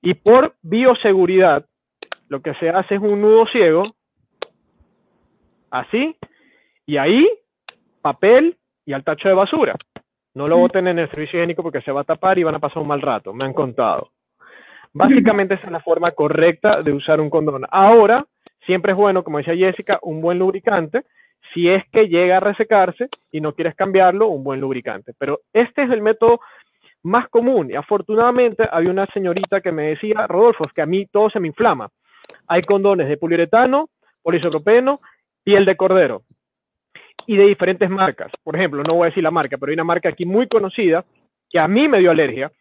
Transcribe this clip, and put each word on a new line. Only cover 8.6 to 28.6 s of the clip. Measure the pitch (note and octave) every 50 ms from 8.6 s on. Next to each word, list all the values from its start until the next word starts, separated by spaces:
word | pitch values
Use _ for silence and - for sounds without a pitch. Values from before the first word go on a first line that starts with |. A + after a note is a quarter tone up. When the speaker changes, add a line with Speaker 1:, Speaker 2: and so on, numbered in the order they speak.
| _ _ _ _ _
Speaker 1:
y | - C#3
al | C3+ C#3
tacho | - D3+ C#3+ - F#3+
de | F#3+
basura. | F#3+ G3+ F#3+ - D#4+ C4+ D3 G2 - - _ _ - _ _ _ _ _ _ _
No | C3 C#3+ D3
lo | E3 F3
Speaker 2:
Mm. |
Speaker 1:
boten | F3 F3+ - F#3+ F3+ F3+
en | F3 E3+
el | E3 D3
servicio | - D3+ D3+ C#3+ - F3
higiénico | E3+ E3+ E3+ - E3
porque | E3 C#3+ -
se | - -
va | C3+ C#3
a | C#3
tapar | - - - - F#3 F#3+ F#3
y | E3+
van | D#3+ D3+
a | D#3
pasar | D3+ C#3 - E3
un | D#3 D3
mal | D3 C#3+
rato, | C#3 C#3+ B2 G#2 _ F#2+ G2+
me | A#2+ C3+
han | C3+ C3
contado. | - D3 B2+ A2+ - B2 A2 E2+ - - _ _ _ _ _ _ _ _ _ - - - _ - - - _ _
Básicamente | D3 F#3+ - C4+ A#3+ F#3+ A3+ G#3+ G3+ G3 F#3 G3
esa | F#3+ - -
es |
la | E3+ E3
forma | - - E3 E3+ E3+ F3
correcta | E3 - D3 D3+ D3+ D3+ D#3+ F3 F3 _ - G#3+ G#3 D3
de | D#3 D3+ C#3+
usar | C#3 - - D#3 D3+
un | D#3 D3
condón. | D3 E3 D#3 D3+ C#3+ C3+ C3 -
Ahora, | - F#3+ G3 G3+ A3+ A#3 G#3+ G3+ A3+ B3+ D4 _ _ _ _ - _ _ _
siempre | - F#3 F#3 E3+ G3 F#3+
es | F#3
bueno, | G#3 G3+ F#3+ F#3 -
como | - D3+ D3
decía | C#3 D#3+ E3+
Jessica, | F3 F#3 F#3+ F#3 - - - D3+ -
un | - F3 D#3 D#3
buen | D#3+ E3+ F3 F3+
lubricante. | F#3 F#3 F#3+ G3 _ - G#3 F#3 E3 D3+ D#3 B3 D4 _ _ _ _ _ _ _ _ - -
Si | F3 F3 E3+
es | F#3 F#3+ - _
que | _ A3+ G#3+ G3
llega | E3 E3+ F3+ F3+ F#3 F#3+
a |
resecarse | F#3+ G#3 G3+ - A3+ G#3+ A3 G3+ F#3+ F3+ F3 _ B3 C#4 - _ _ _
y | - D#3
no | D#3 D3+ D3
quieres | - D#3+ E3 D#3
cambiarlo, | - F#3+ G3 F#3+ F#3+ F#3 F#3 F3 G3 A3 A3
un | E3+ C#3 C3+
buen | C#3 C3+ C3
lubricante. | C#3 C3+ C3+ B2 A#2 B2+ G#2+ G2 G2+ - A#2+ _
Pero | C#3 C3+ C#3+ - _ _ _
este | G#3+ A#3+ A#3 _ - C#4+
es | B3
el | B3+ A3
método | G#3 G#3+ A3 A3 A3+ A3+ A#3 A#3 - - - _ _ _ _ _ _ _ _ _ _
más | E3 F#3+ A#3+ A#3+ -
común. | _ A#3 A#3 B3 C4+ A3 D#3+ B2+
Y | F#2+
afortunadamente | C3+ D3 - G#3+ G3+ F3+ - G#3+ G#3+ A#3 A#3+ A#3+ B3 B3 A#3 G#3 -